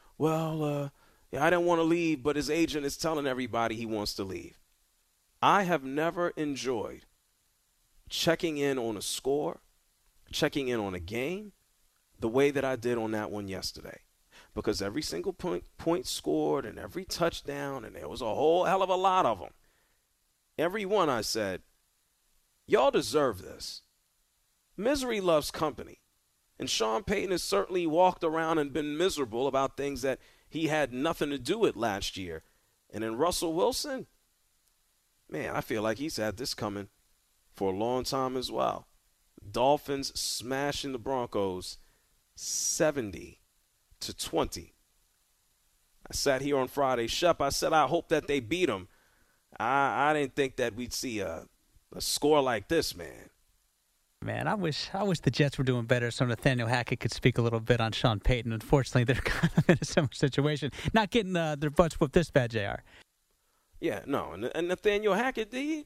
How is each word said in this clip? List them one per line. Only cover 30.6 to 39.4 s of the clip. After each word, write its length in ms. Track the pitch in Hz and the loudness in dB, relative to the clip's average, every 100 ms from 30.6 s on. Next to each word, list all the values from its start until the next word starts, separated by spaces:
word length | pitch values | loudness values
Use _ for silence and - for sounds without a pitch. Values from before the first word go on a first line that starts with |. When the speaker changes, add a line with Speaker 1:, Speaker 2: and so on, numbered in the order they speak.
| 156 | 0
Speaker 1:
had 240 | 156 139 | 2 0
nothing 380 | 123 156 160 156 | 0 -2 0 -2
to 80 | 143 | -2
do 220 | 120 208 | -2 2
with 160 | 185 101 | 2 2
last 420 | 117 98 - - | 0 0 -4 -6
year. 240 | 92 80 - _ _ _ _ | -8 -10 -14 _ _ _ _
And 140 | 104 | -6
then 120 | 110 113 | -4 0
Russell 380 | 165 180 165 | 0 0 -2
Wilson, 540 | 160 202 262 294 262 175 _ _ _ _ _ _ _ _ _ _ _ - | 0 0 0 -4 -6 -10 _ _ _ _ _ _ _ _ _ _ _ -12
man, 260 | 156 120 139 | -8 -6 -6
I 60 | |
feel 220 | - 113 | -4 -2
like 160 | 107 110 | -2 -2
he's 180 | 151 - | -4 -4
had 200 | 107 98 | -4 -4
this 180 | 139 - | -6 -6
coming 340 | 110 101 98 _ _ _ _ _ _ | -6 -6 -10 _ _ _ _ _ _
for 180 | - 98 | -4 -2
a 60 | 95 | 0
long 260 | 113 127 | 0 -2
time 320 | 120 139 131 127 | -2 -2 -2 -4
as 160 | 120 | -4
well. 360 | 110 123 95 - _ _ _ _ - | -2 -2 -2 -10 _ _ _ _ -20